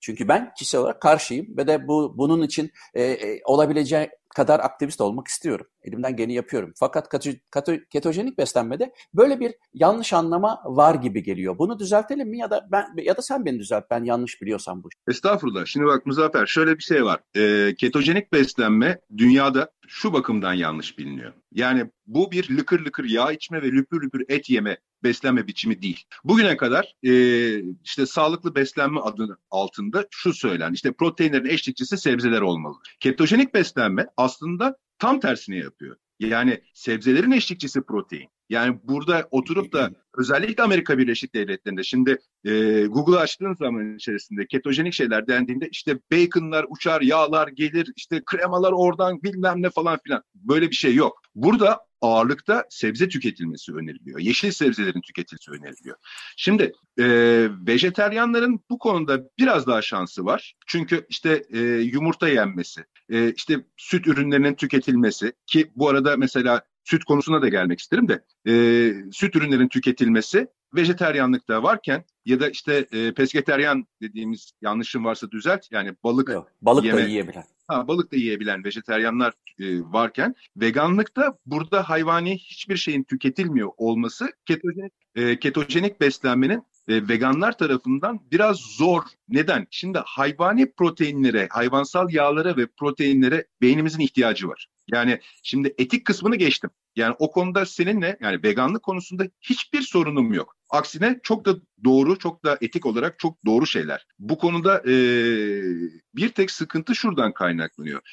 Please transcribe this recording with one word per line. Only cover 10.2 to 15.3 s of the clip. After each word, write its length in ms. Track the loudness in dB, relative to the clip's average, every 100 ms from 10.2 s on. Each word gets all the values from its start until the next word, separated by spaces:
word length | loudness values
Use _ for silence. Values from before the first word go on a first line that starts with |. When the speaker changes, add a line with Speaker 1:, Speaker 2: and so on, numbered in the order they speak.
| 0 0 0 -2
Speaker 1:
var 300 | -2 6 6
gibi 280 | 6 0 -4
geliyor. 360 | -4 -4 -4 -2
Bunu 200 | -2 -4
düzeltelim 500 | 0 0 0 -6 -6
mi 100 | -8
ya 120 | -4
da 180 | -4 0
ben, 140 | -2 -2 -4
ya 140 | -2 -2
da 60 |
sen 220 | -2 -4
beni 140 | -4 -6
düzelt, 260 | -4 -4 -2
ben 140 | -4
yanlış 380 | -2 -2 -4 -8
biliyorsam 400 | -6 -6 -8 -12
bu 60 | -14
işi. 280 | -8 -6 -2
Speaker 2:
Estağfurullah. 500 | 0